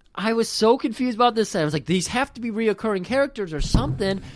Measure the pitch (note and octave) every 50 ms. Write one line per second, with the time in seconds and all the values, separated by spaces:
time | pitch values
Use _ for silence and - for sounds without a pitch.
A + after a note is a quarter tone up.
0 | _ _ - - F#3+ A3 A3+ A3+ A3 - - - G#3+ A3 A#3+ C4 - C4 A3 -
1 | B3+ B3+ A3+ G#3 A#3+ A#3+ A3+ A3+ G#3+ - - F#3 D3+ D3+ D3+ D#3+ A2+ - F#3 F#3
2 | E3 - - A#3+ C#4 - - A3+ A#3 A#3 G3+ A3 A3+ G#3+ G3 - - A3 G#3 F#3
3 | F3 - B3 C4+ C#4 C#4 - A3+ G3+ E3 D#3 C#3+ - - - A#3 B3+ D4 - -
4 | G3 F#3+ F#3+ F#3+ - - -